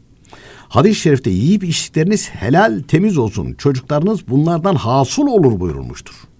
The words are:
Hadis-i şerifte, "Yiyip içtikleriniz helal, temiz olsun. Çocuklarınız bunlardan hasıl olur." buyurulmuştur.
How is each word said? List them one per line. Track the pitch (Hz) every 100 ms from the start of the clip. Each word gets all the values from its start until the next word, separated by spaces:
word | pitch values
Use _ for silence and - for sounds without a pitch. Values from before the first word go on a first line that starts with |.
| _ _ _ - - - -
Hadis-i | 113 196 208
şerifte, | 165 135 107
"Yiyip | 92 139 208
içtikleriniz | 180 156 - 160 170 208 -
helal, | - 110 165 226 208 -
temiz | 160 214 160
olsun. | 110 - 69
Çocuklarınız | - 143 131 - 147 185 196 -
bunlardan | 135 165 170 190
hasıl | 151 113 135 127 269 285
olur." | 220 135 95
buyurulmuştur. | 90 67 62 - - - -